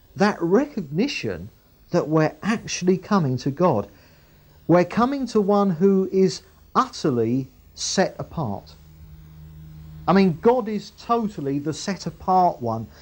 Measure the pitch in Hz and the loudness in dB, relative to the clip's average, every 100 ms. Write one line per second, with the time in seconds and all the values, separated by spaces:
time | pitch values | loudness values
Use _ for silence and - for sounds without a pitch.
0 | _ 131 208 - 170 208 294 - 147 156 | _ 0 0 2 2 2 2 -4 -6 -2
1 | 285 - 110 85 98 - _ _ _ 180 | -2 -4 -6 -8 -10 -18 _ _ _ -2
2 | 143 156 156 - 185 226 - - 180 185 | 0 2 2 -2 -4 -4 -6 -4 0 0
3 | - 202 143 127 143 135 180 113 - - | 0 0 0 -2 -4 0 0 0 -4 -12
4 | - _ _ _ _ _ - 170 175 202 | -20 _ _ _ _ _ 2 4 4 2
5 | 247 285 247 214 196 202 202 156 196 190 | 0 0 -2 0 2 2 2 2 2 4
6 | 185 190 185 - - _ _ - 254 - | 2 2 2 0 -12 _ _ -2 -2 -2
7 | 165 120 113 131 131 - - - - 202 | -2 0 0 -2 -4 -12 -20 -12 -4 0
8 | 175 - 139 - 123 98 - - - - | -2 -4 -10 -8 -6 -8 -12 -20 -20 -20
9 | - - - - - - - - - - | -20 -20 -20 -20 -20 -20 -20 -20 -18 -6
10 | - 190 190 147 226 254 214 208 - - | 2 4 4 4 2 2 0 -6 -8 -12
11 | - 233 214 - 139 143 147 151 - 185 | -2 -2 -2 -4 -4 -4 -4 -6 -6 -8
12 | 175 - - 185 180 - 117 113 110 - | -8 -6 0 4 4 0 -4 -4 -8 -16